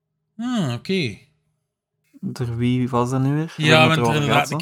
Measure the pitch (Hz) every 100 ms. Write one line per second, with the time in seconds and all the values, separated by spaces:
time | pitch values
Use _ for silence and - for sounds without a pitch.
0 | _ _ _ - 240 240 147 117 - 190
1 | 127 90 _ _ _ _ _ _ _ _
2 | _ - 127 123 120 117 123 127 120 120
3 | 123 131 135 147 160 - 156 156 156 160
4 | - 151 143 143 143 147